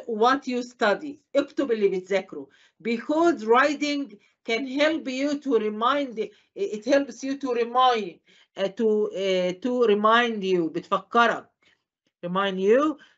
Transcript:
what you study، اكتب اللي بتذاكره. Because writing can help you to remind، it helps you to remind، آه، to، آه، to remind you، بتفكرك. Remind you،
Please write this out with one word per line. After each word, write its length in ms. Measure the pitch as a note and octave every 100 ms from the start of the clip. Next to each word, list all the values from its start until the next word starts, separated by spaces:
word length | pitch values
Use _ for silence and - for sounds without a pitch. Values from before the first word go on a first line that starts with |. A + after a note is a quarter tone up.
| -
what 320 | G#3+ A#3+ C#4 C4
you 140 | B3 B3
study، 460 | - G#3+ F#3+ D3 C#3+ _ C#4
اكتب 360 | - - C#4
اللي 160 | A3 G3
بتذاكره. 580 | F#3 F#3 F#3+ F#3+ D3+ C#3 _ _ _ A3
Because 540 | A#3 - D4+ E4+ A3+
writing 720 | A3 A#3+ D4 C#4+ D4 C#4+ A#3+ G#3 _ _ -
can 160 | A3+ C4+ C4+
help 260 | D4+ D#4+ A3+
you 260 | C4 C#4+ D4 C4+
to 60 | A3+
remind، 600 | G#3+ G#3+ A#3+ C#4+ C4+ A3 G#3 _ _ -
it 260 | G3+ G#3+ A3+
helps 380 | C#4 C#4 A3+
you 100 | C4+ C4+ C4+
to 80 |
remind، 640 | A#3+ A#3 B3 B3+ A#3 F#3+ D#3+ _ _ _ -
آه، 180 | G3 F#3+
to، 300 | A3 G#3+ G#3 F3+
آه، 360 | F#3+ F#3 F3+
to 360 | F3+ B3+ B3 A3+
remind 560 | G#3 G#3+ A3+ A#3+ A3
you، 180 | F#3+ F3+
بتفكرك. 880 | D#3+ D#3+ - F#3+ - A#3 A#3 D3+ - _ _ _ _ _ _ _ F3
Remind 320 | F#3 G3 F#3
you، 380 | F#3+ B3 D4+ D4 _